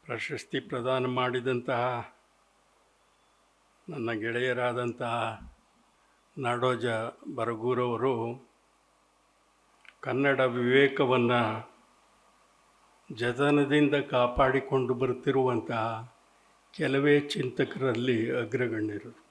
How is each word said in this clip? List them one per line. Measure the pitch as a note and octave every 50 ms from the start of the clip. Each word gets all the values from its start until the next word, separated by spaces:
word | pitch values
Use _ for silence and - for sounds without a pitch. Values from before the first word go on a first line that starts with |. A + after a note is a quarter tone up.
| _
ಪ್ರಶಸ್ತಿ | - B2 A2+ - - D3 A#2 - _ - C3+
ಪ್ರದಾನ | B2+ - - B2 A#2 B2+ C3 C3 B2+
ಮಾಡಿದಂತಹ | B2+ B2 B2+ B2+ B2+ B2 B2+ A#2+ C3 B2+ A#2+ B2 - C3 A#2+ B2 B2+ B2 A#2 A#2 - - _ _ _ _ _ _ _ _ _ _ _ _ _ _ _ _ _ _ _ _ _ _ _ _ _ _ _ _ _ _ _ _ _ _ -
ನನ್ನ | D#3 C#3 A2+ A2+
ಗೆಳೆಯರಾದಂತಹ | A2+ G#2+ A2 A#2 A#2 A#2+ B2+ B2+ B2 B2 B2 B2 A#2+ B2 B2 A#2+ A#2 - B2 A#2 A#2 A#2 A2 A2+ A2 G#2+ - - - _ _ _ _ _ _ _ _ _ _ _ _ _ _ _ _ -
ನಾಡೋಜ | C3 A#2+ B2 A#2+ B2 B2+ B2 A2 A2+ A#2+ A2+ A2 A2 A#2+ - - - - C#3
ಬರಗೂರವರು | B2 A2+ A#2 A#2 G#2+ A2+ B2 B2+ A#2+ B2 B2 A#2 A2 B2 C3+ B2+ A2+ A2+ A#2 A#2+ C3+ - _ _ _ _ _ _ _ _ _ _ _ _ _ _ _ _ _ _ _ _ _ _ _ _ _ _ _ _ - _ _
ಕನ್ನಡ | - C3 B2 C3 C#3 C#3+ C3+ B2+
ವಿವೇಕವನ್ನು | C3 B2+ A#2+ B2 A#2+ B2 B2+ C3+ C#3 C3+ C3+ - C#3+ B2 B2+ B2+ A#2+ A#2+ B2 A#2+ A2+ G#2+ G#2 A2 - - - _ _ _ _ _ _ _ _ _ _ _ _ _ _ _ _ _ _ _ _ _ _ _ _ _ _ - -
ಜತನದಿಂದ | A2 A#2+ B2 A#2+ B2+ C#3+ C#3+ D3 D3 C#3+ C3 D3 D3+ D3 C3+ C#3+
ಕಾಪಾಡಿಕೊಂಡು | C#3+ C#3 - C3+ B2+ B2 B2 B2 - C#3 C3 C3 C3+ C3 - C#3 C3 B2+ A#2+ B2
ಬರ್ತಿರುವಂತಹ | A#2 C3+ B2 B2 - - D3 C3 C3+ B2+ C3 A#2+ A2 - - A#2+ A2+ A2 A#2 A2+ A2+ A#2+ - _ _ _ _ _ _ _ _ _ _ _ _ -
ಕೆಲವೇ | - D#3 C3+ C3+ C#3 C#3 D3 D3 C#3+
ಚಿಂತಕರಲ್ಲಿ | C#3+ - - - - B2+ - - C#3 - - - C3 C3 A#2 A#2 B2 C3 A#2+ A2 A2+ A#2+ C3
ಅಗ್ರಗಣ್ಯರು. | B2 A#2 G#2+ B2+ A#2+ B2 A#2 A2 A2 G#2+ G#2+ G#2 G2+ - A#2+ - - _ _